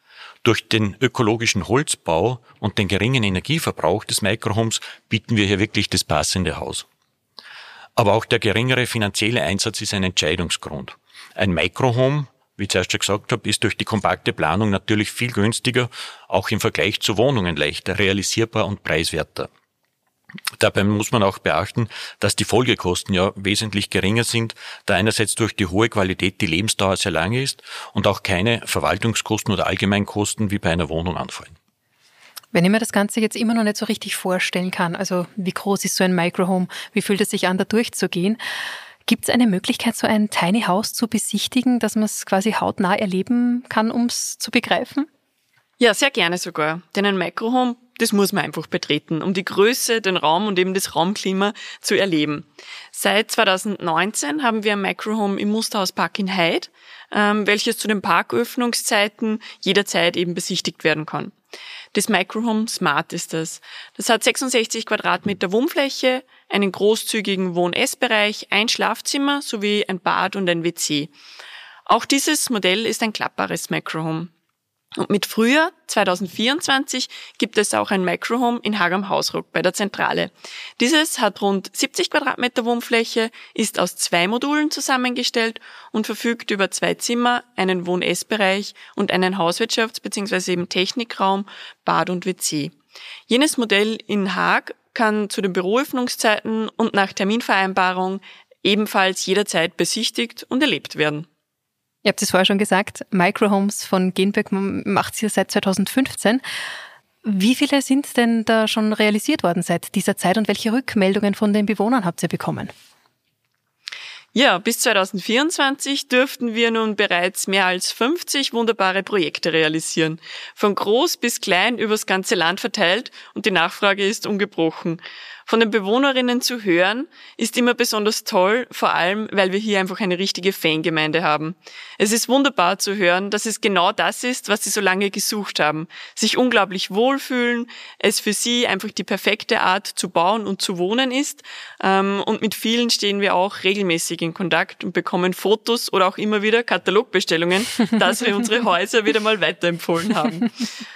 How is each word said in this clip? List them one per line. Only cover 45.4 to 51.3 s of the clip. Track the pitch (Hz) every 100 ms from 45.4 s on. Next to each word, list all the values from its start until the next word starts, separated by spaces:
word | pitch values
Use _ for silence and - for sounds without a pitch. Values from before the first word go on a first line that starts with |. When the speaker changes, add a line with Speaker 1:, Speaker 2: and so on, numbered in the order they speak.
| _ _ _ -
Speaker 3:
Ja, | 233
sehr | 196 -
gerne | - 170 180
sogar. | 185 165 165 160 -
Denn | - 202
ein | 196
Microhome, | 170 - 226 254 247 240 _ -
das | 220
muss | 202 196
man | 196
einfach | 151 160 156
betreten, | 180 - 151 - 160
um | 175
die | 190
Größe, | 185 - 208 247 - 226
den | 190 180
Raum | 156 165 214
und | 185
eben | 185
das | 190 -
Raumklima | 147 175 208 196